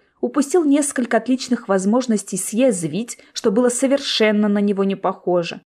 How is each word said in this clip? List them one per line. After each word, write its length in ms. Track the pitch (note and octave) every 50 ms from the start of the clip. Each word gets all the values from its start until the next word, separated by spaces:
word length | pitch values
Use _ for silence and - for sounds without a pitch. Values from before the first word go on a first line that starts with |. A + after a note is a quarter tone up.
| _ _ _ _
упустил 440 | - A#3+ - D4 C#4 - - F#4 E4
несколько 540 | D4 C#4 D4 C#4+ C#4+ - - B3 A#3 - A3+
отличных 500 | A3+ A#3+ C4 B3+ - - B3 A#3 - -
возможностей 680 | G3 F#3+ F#3 G3 G#3+ B3+ B3+ B3+ A3 G3+ - - -
съязвить, 840 | F3+ - - - G3+ C4 C4+ A3 F3+ F3 D#3+ C#3 F#3 A#3 A#3+ - - - _ -
что 200 | - - A#3 F#3+
было 160 | A3 B3 A#3+
совершенно 800 | A#3+ - - C4 C4+ C#4 C#4 - - - A3 G#3+ G#3+ G#3 G#3+ G#3
на 100 | G3+ G#3
него 240 | G3+ G3+ G#3 F#3+ G3
не 140 | G3 G3
похоже. 680 | F#3+ - F3+ F#3+ - - - F3 F3 E3+ E3 - - -